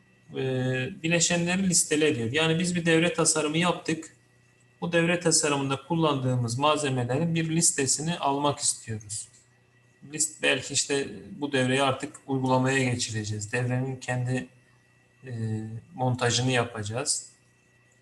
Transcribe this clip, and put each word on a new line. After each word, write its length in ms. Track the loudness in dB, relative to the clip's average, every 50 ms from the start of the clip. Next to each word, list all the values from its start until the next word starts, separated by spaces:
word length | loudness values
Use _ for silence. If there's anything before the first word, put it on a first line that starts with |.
| _ _ _ _ _ -10 -6
Ee, 520 | -4 -2 -2 0 0 0 0 -2 -2 -4 -6 -6 -6
bileşenleri 640 | -2 0 2 2 2 2 2 2 0 0 0 0 2 2
listele 480 | 2 2 2 2 2 2 4 2 2
diyor. 160 | 0 -2 0
Yani 260 | 0 2 2 2 2 2
biz 180 | 0 0 -2
bir 100 | 0 2
devre 260 | 4 4 4 4 2
tasarımı 460 | 2 2 2 2 2 2 0 0 0 2
yaptık. 580 | 2 2 0 -2 -2 -4 -4 -4 -6 -12 -18 _ _ _ _ _ _ _ _ _ _ _ _ -10
Bu 120 | -4 0
devre 280 | 2 2 4 4 2 2
tasarımında 640 | 2 2 2 4 2 2 0 0 0 -2 -2 -4
kullandığımız 760 | -4 -2 0 2 2 2 2 2 0 0 0 0 0 -2 0 2
malzemelerin 760 | 4 4 4 4 2 0 0 0 0 0 0 0 0 0 0
bir 160 | 0 0 0
listesini 680 | 2 2 2 2 2 2 0 0 0 0 -2 -4 -2 0
almak 400 | 0 0 0 2 2 0 0 0
istiyoruz. 720 | -2 -4 -4 -4 -6 -10 -10 -10 -10 -10 -12 -12 -12 -14 -20 -20 _ _ _ _ _ _ _ _ _ _ _ _ -18 -8
List-, 300 | -4 -2 -2 -2 -4 -2
belki 320 | 0 0 0 0 -2 -4 -4
işte 340 | -4 -2 0 0 -2 -2 -4 -8 -14 -14 -14
bu 220 | -10 -8 -4 0
devreyi 300 | 2 2 2 4 4 2
artık 340 | 2 2 0 -2 -4 -10 -12 -12 -8
uygulamaya 580 | -4 -2 0 2 2 4 4 4 2 2 2 2
geçireceğiz. 680 | 2 0 -2 -2 -4 -4 -4 -4 -4 -6 -6 -6 -4
Devrenin 440 | -2 -2 -2 0 -2 -2 -2 -4 -6
kendi, 520 | -8 -6 -4 -2 -2 -2 -2 -2 -4 -4 -8 _ _ _ _ _ _ _ _ _ _ _ _ _ _ -14
e, 80 | -10 -6 -4 -4 -2 -2 -4 -6 -8 -10 -12 -14 -12 -6
montajını 560 | -2 0 0 0 2 2 2 2 2 2 2
yapacağız. 800 | 2 2 0 0 -4 -8 -6 -6 -4 -4 -2 -2 -4 -4 -6 -12 -20 _ _ _ _ _ _ _ _ _ _ _ _ _